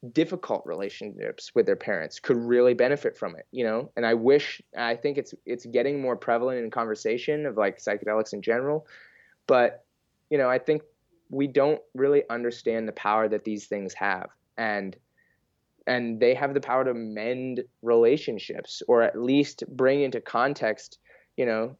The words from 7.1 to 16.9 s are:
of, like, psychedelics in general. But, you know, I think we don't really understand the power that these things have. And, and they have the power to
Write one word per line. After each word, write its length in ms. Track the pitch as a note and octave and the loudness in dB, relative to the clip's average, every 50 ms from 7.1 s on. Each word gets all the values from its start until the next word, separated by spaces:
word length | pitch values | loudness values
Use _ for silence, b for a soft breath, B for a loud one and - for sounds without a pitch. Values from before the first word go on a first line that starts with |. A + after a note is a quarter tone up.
| A2 A#2+ - - D3+ D3+ D3+ | -2 -2 0 -2 -2 -2 -2
of, 100 | C#3+ A2+ | -4 0
like, 220 | G#2+ G#2 G2 G2 - | 0 0 0 0 -2
psychedelics 560 | - - G#2 G#2 - G#2 G#2+ A2 A2 - - | -4 -4 -4 -2 -2 -2 0 0 0 -2 -4
in 80 | G#2 F#2+ | -8 -2
general. 440 | - A2+ A#2+ B2+ C#3 D3 D#3 D#3 B B B B B B B B B B B _ | 0 0 0 0 -2 -2 -4 -4 B B B B B B B B B B B _
But, 380 | - C3+ B2+ A#2+ A#2 - - _ _ _ _ _ _ _ _ _ _ | 2 4 6 6 4 2 -4 _ _ _ _ _ _ _ _ _ _
you 80 | D#3 | 0
know, 140 | C#3+ C3+ B2+ | 2 2 2
I 80 | B2+ B2+ | 2 0
think 240 | - - D#3 D3+ D3+ _ _ _ _ _ _ _ _ _ | 2 0 0 0 0 _ _ _ _ _ _ _ _ _
we 160 | - C3+ C#3 | -4 -2 -2
don't 340 | C#3+ B2 C#3 C3+ D3 D#3 - - _ _ | 2 4 4 4 4 2 0 -4 _ _
really 280 | B2+ C3+ C#3 D3 C#3+ C#3+ - | 0 2 4 4 4 2 2
understand 580 | A#2 A#2+ A#2+ A#2+ A#2 - - A#2+ A2+ A2+ A2+ | -4 -2 -2 -4 -4 -2 -4 -2 -2 -2 -2
the 60 | G#2+ G2+ | -4 -8
power 360 | - - G#2 G#2 A2 A2 A2 | -6 -2 0 2 2 2 2
that 160 | G#2 G#2 - | 0 -2 -2
these 220 | A2 G#2+ G#2 G2 | -4 -6 -6 -6
things 280 | - - G#2 G2 F#2 - | -6 -6 -6 -6 -8 -8
have. 340 | - G2 G2+ G2 F#2 - - _ _ _ _ _ - | -4 -2 -2 -2 -4 -6 -12 _ _ _ _ _ -6
And, 380 | A#2 A2 G#2 G2+ G2 F#2+ F#2 _ _ _ _ _ _ _ _ _ _ _ _ _ _ _ _ _ _ | -4 -4 -4 -4 -6 -8 -10 _ _ _ _ _ _ _ _ _ _ _ _ _ _ _ _ _ _
and 340 | - B2+ B2 A#2+ A#2 A2+ A2 | -2 -2 -2 -2 -4 -2 4
they 140 | B2 A#2+ C3 | 4 4 4
have 180 | B2+ C#3+ C#3 C#3 | 4 0 0 0
the 60 | C#3 | -2
power 240 | C3+ - B2 C3 C3 | -2 0 0 0 2
to 80 | C3 | 0